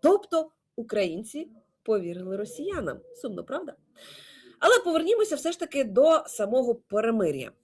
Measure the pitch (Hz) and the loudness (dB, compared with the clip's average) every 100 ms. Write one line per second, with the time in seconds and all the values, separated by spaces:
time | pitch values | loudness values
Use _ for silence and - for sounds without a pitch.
0 | 294 403 - 330 311 _ _ - 226 214 | 6 4 2 -2 -2 _ _ -14 -6 -2
1 | 185 165 220 285 330 - _ _ - 214 | -2 -4 -10 -12 -14 -18 _ _ -4 -2
2 | 175 175 185 196 214 226 339 370 185 - | -2 -10 -8 -8 -8 -8 -8 -6 -6 -8
3 | - - 262 180 - 277 330 - _ _ | -14 -12 -10 -10 -8 -10 -10 -16 _ _
4 | - - - - - - 359 494 349 320 | -20 -20 -20 -20 -20 2 4 6 4 0
5 | 320 453 427 294 320 349 320 285 240 196 | 2 2 2 0 -4 -4 -4 -2 0 4
6 | 302 320 - - 208 247 240 226 _ 202 | 6 6 2 -4 0 0 0 -2 _ -2
7 | 226 226 175 139 120 - | 0 2 0 -2 -8 -14